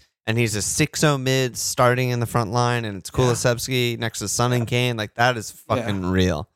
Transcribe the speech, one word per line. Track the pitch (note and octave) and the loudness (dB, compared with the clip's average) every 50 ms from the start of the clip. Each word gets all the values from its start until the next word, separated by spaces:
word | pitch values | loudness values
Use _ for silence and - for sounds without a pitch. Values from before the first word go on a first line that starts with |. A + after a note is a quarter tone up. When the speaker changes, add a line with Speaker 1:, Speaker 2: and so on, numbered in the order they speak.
| _ _ _ _ _ | _ _ _ _ _
Speaker 1:
and | - A2 A#2 | -2 0 0
he's | A#2+ A2 G2 | 0 0 -2
a | G#2+ F#2+ | -2 -4
six | - - - D#3 C#3+ - - - | -2 0 0 0 0 0 2 2
oh | D3+ C#3+ C3+ | 2 2 2
mid | C3 C3 C3 C3 C3 B2 A2+ - | 0 0 2 2 0 0 -2 -6
starting | - - - - C3 B2 A#2+ B2 C3 B2 | -6 -4 0 2 4 4 4 2 0 0
in | B2 A#2+ | 0 -2
the | A#2+ | -2
front | G#2+ - A#2+ A#2 F2+ | -2 -2 -2 -2 0
line | A2 A#2+ B2 A#2+ A#2+ A#2+ A2+ | 0 0 0 2 0 -2 -4
and | G#2+ G2+ | -6 -8
it's | F#2+ - - - | -10 -12 -6 0
Speaker 2:
Yeah. | - B2+ | 2 2
Speaker 1:
Kulusevski | B2 A#2+ G#2+ - B2+ A#2+ A#2 - - C3 B2+ B2 A#2+ A#2 A2+ | 2 2 2 2 0 0 0 -2 -4 -2 0 0 -2 -2 -2
next | A#2 A2+ - - | -4 -6 -6 -6
to | A2 G2 | -6 -4
Son | - - A#2+ B2 B2 | -2 0 0 2 2
and | B2 A#2 | 0 0
Speaker 2:
Yeah. | G#2+ | 0
Speaker 1:
Kane, | A#2+ A#2+ B2 B2 A#2+ | 0 0 0 0 0
like, | A2+ G#2+ G2+ - | -2 -4 -4 0
that | - A#2 B2+ B2 | 2 2 2 2
is | A#2 G2+ - - - - - | 0 -4 -10 -14 -12 -4 -2
Speaker 2:
Yeah. | A2+ | -2
Speaker 1:
fucking | B2+ A2 A2+ G2+ G2 F2+ | 0 0 -2 -4 -2 -2
real. | F2+ F#2 F#2 F#2 F2+ E2 D2 - - _ | 2 2 4 4 4 2 -2 -4 -10 _